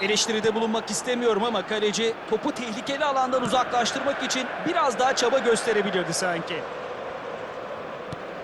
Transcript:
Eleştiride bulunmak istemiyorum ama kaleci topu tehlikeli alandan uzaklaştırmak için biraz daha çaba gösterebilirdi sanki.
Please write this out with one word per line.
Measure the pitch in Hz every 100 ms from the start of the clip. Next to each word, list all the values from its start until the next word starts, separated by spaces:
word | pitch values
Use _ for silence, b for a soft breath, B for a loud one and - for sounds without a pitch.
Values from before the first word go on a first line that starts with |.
Eleştiride | 196 214 - 220 220 214
bulunmak | 226 226 220
istemiyorum | 208 254 240 240 202
ama | 233 208 185
kaleci | 214 208 208 226 226 -
topu | 220 294
tehlikeli | 254 240 214 - 277 294
alandan | 269 254 262
uzaklaştırmak | 240 254 240 247 226 269 277 -
için | 262 262 240 - 311
biraz | 349 285 214
daha | 254 -
çaba | 240 262
gösterebilirdi | 226 226 - 208 202 185 165
sanki. | 165 185 170 165 160 - - - - - - - - - - - - - - - - - -